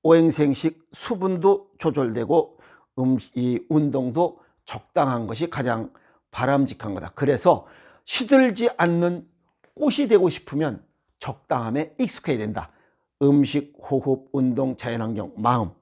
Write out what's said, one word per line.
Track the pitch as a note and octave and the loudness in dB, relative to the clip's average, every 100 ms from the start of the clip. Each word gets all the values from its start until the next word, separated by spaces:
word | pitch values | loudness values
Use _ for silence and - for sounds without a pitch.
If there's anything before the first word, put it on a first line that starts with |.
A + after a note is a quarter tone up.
오행생식, | D#3 E3 E3 D3+ D3 C3+ D#3+ - _ | 6 6 6 2 0 0 -4 -6 _
수분도 | - - G#3+ F#3+ F3+ G3 G3 - _ | -14 -8 -4 -2 0 2 2 -2 _
조절되고, | D#3+ D3 B2 A2 A2+ D#3+ - - _ _ _ - | -4 -2 -2 -4 0 0 0 -12 _ _ _ -4
음, | B2+ C3 - B2 | 0 0 -2 -4
이 | B2 A#2+ - | -2 -2 0
운동도 | D#3 D3 C3+ B2+ A#2+ F3 - _ _ - | 0 0 -2 -4 -2 -2 -4 _ _ -18
적당한 | - _ F3 C#3 A#2+ A2 | -18 _ -2 0 -2 -4
것이 | A2 E3 | -6 -6
가장 | C#3+ B2 A2+ - _ _ _ _ | -4 -4 -4 -6 _ _ _ _
바람직한 | - B2+ C#3 C#3 - G#2+ | -4 0 2 0 -4 -8
거다. | F#2 E2 - | -8 -10 -2
그래서 | C#3 B2+ F3+ C#3+ - - - _ - | 0 2 2 2 -2 -20 -20 _ -6
시들지 | - A3+ C4+ B3+ G3+ A#3 - | -4 4 6 6 2 -2 0
않는 | E3+ E3+ F3 F3 - _ _ _ _ - | 0 2 0 -2 -12 _ _ _ _ -2
꽃이 | D4+ B3 C4 | 0 0 4
되고 | G#3 E3+ | 4 4
싶으면 | - - C#3+ D#3 G2 _ _ _ _ | 0 -8 -4 -4 -6 _ _ _ _
적당함에 | - - _ C3 A2+ C3 D#3 - | -12 -12 _ -2 0 -4 -4 -4
익숙해야 | B3 - - B2 | -4 -4 -4 -4
된다. | G#2+ G2 D#2+ _ _ _ _ _ | -2 -6 -10 _ _ _ _ _
음식, | C#3+ C#3+ C3+ D3 C#3 - | 2 4 2 -2 -6 -18
호흡, | - C3+ C#3 C3 - | -4 -4 -2 -4 -2
운동, | C#3 C3 A#2 C3 A2+ | -2 0 0 -4 -4
자연환경, | B2+ A#2 A2 G#2+ F#2+ G2+ | -6 -4 -4 -6 -8 -2
마음. | A2+ B2 F#2 - | 0 0 -2 -10